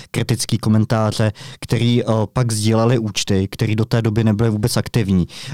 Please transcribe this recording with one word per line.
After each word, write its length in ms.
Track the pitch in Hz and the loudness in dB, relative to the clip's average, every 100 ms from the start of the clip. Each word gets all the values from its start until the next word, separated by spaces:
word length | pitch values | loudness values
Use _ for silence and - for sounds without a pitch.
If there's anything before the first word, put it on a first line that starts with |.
| - | -8
kritický 480 | 113 113 113 - 117 | -4 -2 -2 -2 -2
komentáře, 720 | 110 110 107 110 107 104 107 - - - | 2 2 2 0 0 0 -2 -2 -12 -14
který, 420 | - 120 120 120 | -4 0 2 2
eh, 20 | 117 110 101 | 2 0 0
pak 200 | 127 120 | 0 -2
sdílely 460 | 107 107 110 113 123 | 0 2 2 2 2
účty, 500 | 107 - - 95 98 | -2 -4 -2 0 -2
který 280 | - 110 107 | -2 -2 0
do 80 | |
té 180 | 113 117 | 0 0
doby 220 | 110 107 | 0 2
nebyly 260 | 110 104 117 | 2 2 0
vůbec 260 | 107 117 107 | 0 0 -2
aktivní. 500 | - 123 98 92 82 - - | -2 0 2 2 0 -6 -14